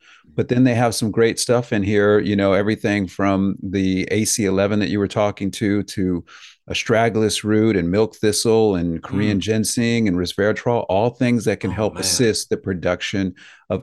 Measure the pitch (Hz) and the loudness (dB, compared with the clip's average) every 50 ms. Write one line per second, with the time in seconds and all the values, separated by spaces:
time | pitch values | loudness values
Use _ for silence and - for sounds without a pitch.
0 | _ - - - _ _ - - - - 123 120 131 127 117 117 123 113 107 - | _ -20 -20 -20 _ _ -4 -4 -2 0 2 4 4 4 4 2 2 0 0 -2
1 | 120 107 - 113 113 117 - - - - 120 120 123 - 117 104 98 101 107 101 | -4 -2 2 2 2 2 2 -2 0 0 0 0 0 -2 -2 -2 0 2 2 2
2 | 101 104 104 104 - 101 104 101 98 98 95 98 101 104 110 - - 107 104 104 | 4 4 4 4 2 2 0 2 2 2 2 2 2 0 -2 -2 -2 -2 0 0
3 | 95 87 - - 98 98 98 95 98 98 98 - - 95 90 98 95 95 92 92 | -2 -4 -4 -2 0 0 2 2 0 0 -2 -4 -8 -4 -2 -2 0 0 0 -2
4 | - - 95 107 110 - - - 104 92 95 95 101 101 107 104 101 69 90 104 | -2 -2 -2 -2 0 -2 -2 0 0 0 2 2 0 2 0 0 -2 -2 0 -2
5 | 98 95 - 113 104 104 101 - 104 98 - - 113 101 101 104 95 - - 107 | -2 -2 0 0 0 0 -2 -4 -6 -6 -4 -2 -2 0 0 -2 -2 -6 -6 -4
6 | 95 92 90 87 - - - - - - - _ _ - 107 - - - 117 110 | -2 -2 -2 -4 -6 -10 -20 -20 -20 -20 -20 _ _ -8 -8 -6 -2 0 2 2
7 | 117 117 95 107 110 104 95 - - 104 107 107 110 113 104 92 85 85 90 104 | 2 2 2 0 0 0 0 -2 0 2 2 4 4 4 2 2 0 0 2 0
8 | 110 110 - - - 107 104 - - 117 113 113 110 107 98 87 85 85 82 80 | 0 0 -2 -2 -2 0 0 0 0 2 2 4 4 2 2 0 -2 -2 -4 -6
9 | - - 95 98 107 104 104 98 90 107 110 110 104 - - 127 117 117 117 117 | -8 -6 -4 -2 0 0 0 0 0 0 -2 0 0 -2 -2 -2 0 0 0 0
10 | 113 101 90 90 87 85 - - 98 107 104 - - 123 120 117 - - - - | 0 0 0 0 -2 -2 0 0 0 0 0 0 -2 0 0 0 0 0 0 2
11 | 113 123 - - 127 120 120 117 98 110 101 - - 98 98 110 107 95 - - | 2 0 0 0 0 0 0 0 0 -2 -2 -2 -4 -4 -2 -2 -2 -2 -2 -4
12 | 95 - - - 127 110 101 - - - 107 - - 101 95 85 82 87 90 - | -4 -2 0 2 2 2 2 0 -2 -4 -6 -4 -4 -6 -6 -2 -2 -2 -2 -2
13 | - - - 98 95 92 92 - - - - _ _ _ 107 90 | -4 -4 -2 -2 -2 -2 -4 -10 -20 -20 -20 _ _ _ -6 -6